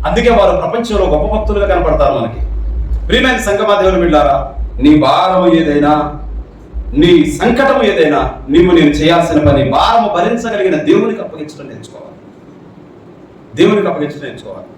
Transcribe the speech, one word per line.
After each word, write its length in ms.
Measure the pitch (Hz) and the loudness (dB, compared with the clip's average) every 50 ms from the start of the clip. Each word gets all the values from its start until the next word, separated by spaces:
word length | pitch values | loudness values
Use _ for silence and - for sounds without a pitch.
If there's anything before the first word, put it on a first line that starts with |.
| - | -2
అందుకే 240 | 151 180 226 240 240 | 0 0 2 2 4
వారు 260 | 233 208 202 - - | 4 4 4 2 2
ప్రపంచంలో 500 | - 170 - 233 233 233 - 214 196 185 | 0 -2 -2 -4 -4 -4 -2 0 0 0
గొప్ప 280 | 180 - - - - 208 | 0 0 -2 -2 -2 -2
భక్తులుగా 320 | 220 214 220 202 202 202 | -2 -2 -2 -2 -2 0
కనపడతారు 480 | 190 180 175 165 156 - - - - - | 0 0 0 0 0 0 2 2 0 0
మనకి. 320 | - - - - - - - - - - - - - - - - - - | -2 -4 -6 -6 -6 -6 -6 -6 -6 -6 -6 -6 -6 -4 -4 -4 -6 -2
ప్రియమైన 300 | - 202 254 247 254 240 | -2 0 0 0 0 -2
సంగమా, 440 | 214 - 202 202 202 214 208 202 202 | -2 -2 -2 -2 -2 0 0 0 2
దేవుని 200 | 190 190 185 180 | 2 0 0 0
బిడ్డారా, 520 | 175 151 151 147 147 139 139 135 135 - - - - - - - | 0 2 2 2 2 2 0 -2 -2 -6 -8 -10 -10 -8 -6 0
నీ 140 | 127 151 151 | 4 4 4
భారము 580 | 147 135 135 147 - 180 190 190 185 180 170 160 | 4 4 2 2 2 0 0 0 2 2 2 2
ఏదైనా, 600 | 160 151 147 143 147 147 147 151 151 151 151 - - - - - - - - - - - - - - - - | 2 2 0 0 0 2 2 2 0 -2 -6 -8 -10 -12 -10 -10 -12 -12 -14 -20 -20 -20 -12 -10 -10 -8 -4
నీ 340 | - 143 165 180 180 156 143 | 0 2 4 4 6 4 4
సంకటం 560 | 151 147 - 185 233 240 254 277 277 269 - | 2 -2 -2 0 0 0 2 2 2 2 2
ఏదైనా, 480 | 214 202 - 170 160 147 147 139 135 - - - - 135 | 0 0 2 2 2 2 2 0 -2 -4 -6 -10 -6 0
నీవు 240 | 143 170 180 180 | 4 4 4 6
నేను 140 | 170 165 151 | 4 4 4
చేయాల్సిన 640 | 147 143 - 156 165 170 170 170 - 156 151 151 - | 4 2 2 2 2 2 2 2 2 0 2 2 2
పని 220 | 127 - - - | 2 2 0 0
భారము 380 | - - - - 175 175 208 208 | 0 0 0 2 2 0 0 0
భరించగలిగిన 680 | - - 208 220 240 233 - 220 208 202 381 - 160 | -2 -2 -2 -2 -2 -4 -4 -4 -4 -2 0 0 0
దేవునికి 460 | 151 - - 370 214 226 226 - - | 0 2 2 2 2 2 0 -4 -6
అప్పగించడం 480 | - - 160 156 151 - - 143 135 - | -10 -12 -12 -14 -14 -14 -14 -18 -18 -18
నేర్చుకోవాలి. 480 | 110 107 - - - - - - - - - - - - - - - - - - - - - - - - - - - - - - - - - - - | -16 -18 -18 -20 -20 -20 -20 -20 -20 -20 -20 -20 -20 -20 -20 -20 -20 -20 -20 -20 -20 -20 -20 -20 -20 -20 -20 -20 -20 -20 -20 -20 -20 -20 -20 -14 0
దేవునికి 300 | - 180 208 214 202 180 | 2 2 2 2 0 -2
అప్పగించడం 360 | 170 - 147 147 143 - 143 | -2 -4 -4 -6 -6 -8 -12
నేర్చుకోవాలి. 440 | 143 127 - - - 104 92 92 - - - | -14 -14 -16 -16 -16 -16 -16 -16 -18 -20 -20